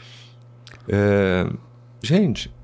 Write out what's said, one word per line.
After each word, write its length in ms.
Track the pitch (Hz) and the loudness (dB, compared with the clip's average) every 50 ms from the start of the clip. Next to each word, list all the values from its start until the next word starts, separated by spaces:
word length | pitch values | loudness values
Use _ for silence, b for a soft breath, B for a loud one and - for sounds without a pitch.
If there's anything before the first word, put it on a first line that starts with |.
| B B B B B B B B - - - - - - - - - - | B B B B B B B B -20 -20 -20 -20 -20 -20 -20 -16 -8 -4
Eh, 580 | 98 101 101 104 101 101 98 95 90 90 90 - - - - - - - - - - - | 0 0 2 2 2 2 2 2 0 0 -2 -2 -6 -8 -14 -20 -20 -20 -20 -20 -20 -12
gente, 500 | - - 160 202 208 151 101 - - - - - | -4 0 0 2 2 0 -2 -4 -8 -14 -16 -20